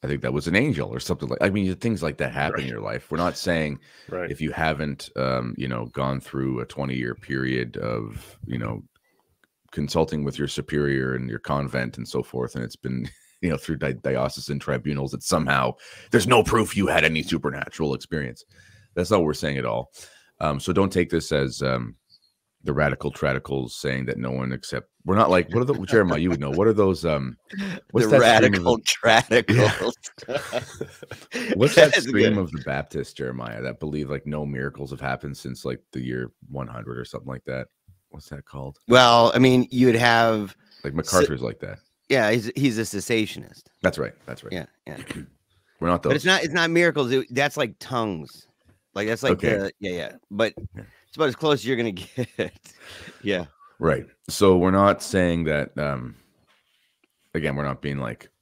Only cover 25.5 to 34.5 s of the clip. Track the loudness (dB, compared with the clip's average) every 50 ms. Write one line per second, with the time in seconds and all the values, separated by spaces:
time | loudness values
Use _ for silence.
25.5 | 0 -2 0 0 -2 -4 -2 2 4 4 6 6 2 2 2 0 0 0 -2 -2
26.5 | 0 4 4 4 6 6 4 2 2 2 0 0 0 0 -2 -4 -8 _ _ _
27.5 | -8 -8 -6 -6 -8 -10 -12 _ 2 2 4 6 6 8 8 8 8 8 8 6
28.5 | 4 4 2 2 2 2 2 -2 -2 2 4 6 6 6 6 6 4 2 4 4
29.5 | 4 6 6 4 2 0 -4 -4 -4 -6 -14 -20 -18 -18 -12 -6 -6 -6 -6 -4
30.5 | -8 -8 -8 -8 -12 -12 -12 -14 -14 -20 -18 _ -18 -20 -18 _ -8 -8 -4 -4
31.5 | 0 2 2 4 8 8 8 8 8 2 0 2 2 2 4 4 2 0 -2 -4
32.5 | -6 -10 -8 -6 -6 -6 -6 -6 -8 -8 -8 -8 -8 -10 -8 -8 -8 -8 -10 -10
33.5 | -10 -8 -8 -8 -8 -8 -8 -6 -4 -4 -4 -4 -6 -8 -6 -6 -6 -6 -6 -6